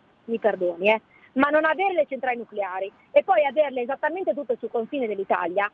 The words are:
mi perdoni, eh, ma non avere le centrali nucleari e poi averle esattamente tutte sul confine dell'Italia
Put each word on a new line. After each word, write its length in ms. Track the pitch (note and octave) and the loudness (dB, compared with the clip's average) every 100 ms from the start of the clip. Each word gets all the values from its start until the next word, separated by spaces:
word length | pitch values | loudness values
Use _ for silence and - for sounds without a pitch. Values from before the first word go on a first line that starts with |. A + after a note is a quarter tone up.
| _ _ - | _ _ -8
mi 140 | A3+ | -2
perdoni, 500 | G#3+ G3 F3+ E3+ G3 | 0 0 -2 0 2
eh, 120 | A3 _ _ - | 2 _ _ -8
ma 160 | C4 C#4+ | 0 2
non 160 | D4+ D#4+ | 4 2
avere 280 | D4+ G4 | 2 0
le 120 | F4 C#4+ | 0 -2
centrali 300 | C4 B3+ A#3+ | -2 -4 -6
nucleari 540 | A3 G#3 F#3+ F#3+ F#3+ - _ | -6 -6 -6 -6 -8 -10 _
e 120 | C#4+ | 2
poi 200 | - F4+ | 4 2
averle 380 | C#4+ C4 D4 B3+ | 2 2 0 0
esattamente 540 | A#3+ C4+ D4+ F4 F4+ C4+ | -4 -2 -4 -2 -2 -2
tutte 200 | C#4 B3 | -2 -4
sul 100 | A3+ | -4
confine 380 | A#3+ A3+ C#4+ A#3 | -4 -4 -4 -4
dell'Italia 640 | G3 F#3 F#3 F3+ F3+ G3+ | -4 -2 -2 -2 -2 -4